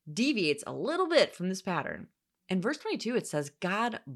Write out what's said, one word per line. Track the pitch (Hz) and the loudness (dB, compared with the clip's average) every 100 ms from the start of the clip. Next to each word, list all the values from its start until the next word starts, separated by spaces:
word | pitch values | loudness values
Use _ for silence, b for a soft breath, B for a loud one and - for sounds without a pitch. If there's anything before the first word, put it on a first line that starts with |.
| 151 | -6
deviates | 151 277 226 156 143 - | 0 2 4 2 2 -2
a | |
little | 135 226 349 339 | -4 -2 0 4
bit | 302 151 | 6 6
from | - 180 | 2 -4
this | 185 | -2
pattern. | 196 160 135 78 - _ _ _ - | -2 -2 -2 -6 -12 _ _ _ -2
In | 190 | 0
verse | 214 311 | 0 -2
twenty-two, | 440 311 220 233 | -4 -4 -2 -2
it | 160 | -2
says, | 151 143 - | -4 -4 -4
"God | 180 202 240 220 143 | -2 0 -2 -4 -12